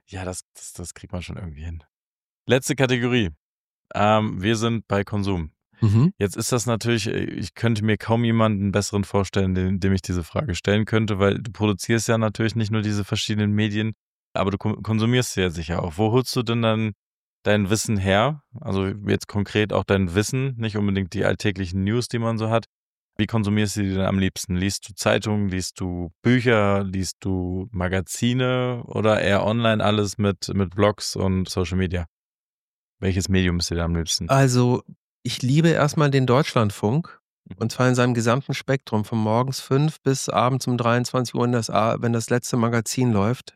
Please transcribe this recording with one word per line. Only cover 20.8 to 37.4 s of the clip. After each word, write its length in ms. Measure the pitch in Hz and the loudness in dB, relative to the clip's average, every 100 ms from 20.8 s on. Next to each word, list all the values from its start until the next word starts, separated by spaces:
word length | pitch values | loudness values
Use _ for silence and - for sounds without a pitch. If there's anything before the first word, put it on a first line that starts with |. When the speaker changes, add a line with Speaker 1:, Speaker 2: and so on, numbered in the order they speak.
| 101 98 90 | 0 0 -2
Speaker 1:
die 100 | - | -2
alltäglichen 580 | 98 98 107 92 92 95 | -2 0 -2 -2 -4 -2
News, 260 | 98 120 117 | 0 0 -2
die 100 | 120 | -4
man 180 | 113 113 | -2 -2
so 140 | 110 | 0
hat. 160 | 117 - _ _ _ _ - | -2 -2 _ _ _ _ -4
Wie 100 | 107 | -2
konsumierst 500 | 113 101 107 104 107 | 0 2 2 0 0
du 60 | |
die 120 | 98 | -2
denn 80 | 95 | 0
am 160 | 95 98 | 0 2
liebsten? 380 | 95 - - 90 | 0 -2 -4 -2
Liest 300 | 98 - - | -2 -4 -10
du 80 | |
Zeitungen, 540 | 95 107 110 110 104 101 | -4 0 2 0 -2 -2
liest 320 | 92 - - | -2 -6 -6
du 300 | 92 87 87 - | -6 -6 -8 -2
Bücher, 640 | 117 123 120 110 101 98 | 2 2 4 4 4 0
liest 320 | 98 95 90 - | -2 -4 -6 -6
du 480 | 98 92 90 92 92 | -4 -2 -2 -6 -6
Magazine 1120 | 87 90 92 85 - 117 127 127 127 123 120 - | -4 -2 -2 -4 -2 0 0 0 0 -2 -6 -6
oder 340 | 107 107 101 | 0 2 2
eher 240 | 85 101 92 | 4 2 2
online 360 | 117 113 110 | 2 2 2
alles 360 | 98 107 101 - | 2 0 0 0
mit, 340 | 101 95 - | -2 -2 -4
mit 200 | 95 92 | -2 -2
Blogs 420 | 95 104 104 - 101 | 2 2 0 -6 -2
und 320 | 95 95 90 | 0 0 -2
Social 300 | - 87 92 | -4 -2 -2
Media? 260 | 92 87 85 _ _ _ _ _ _ _ _ _ | -2 -2 -6 _ _ _ _ _ _ _ _ _
Welches 320 | 95 95 95 | -2 0 2
Medium 280 | 95 90 87 | 2 2 0
ist 120 | - | -2
dir 60 | 85 | -2
da 80 | 85 | -2
am 100 | 85 | -2
liebsten? 320 | 80 - 90 | -2 -4 0
Speaker 2:
Also, 540 | 135 135 123 123 123 - - _ _ | 4 4 4 2 0 -4 -20 _ _
ich 200 | 131 - | -8 -4
liebe 260 | 123 147 165 | 2 4 4
erstmal 420 | - 143 - 147 | 4 2 2 2
den 160 | 135 127 | 2 4
Deutschlandfunk, 920 | 123 160 127 107 - 104 143 - - _ _ | 4 2 0 0 0 0 0 -4 -12 _ _